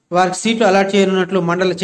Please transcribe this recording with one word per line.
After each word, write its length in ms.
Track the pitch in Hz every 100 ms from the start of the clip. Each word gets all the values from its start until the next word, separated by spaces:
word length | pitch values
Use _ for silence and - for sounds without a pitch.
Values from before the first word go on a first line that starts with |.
| - 175
వారికి 220 | 185 180
సీట్లు 240 | 220 226 208
అలాట్ 200 | 196 196 196
చేయనున్నట్లు 440 | 190 190 180 190 170
మండలి 260 | 175 180 175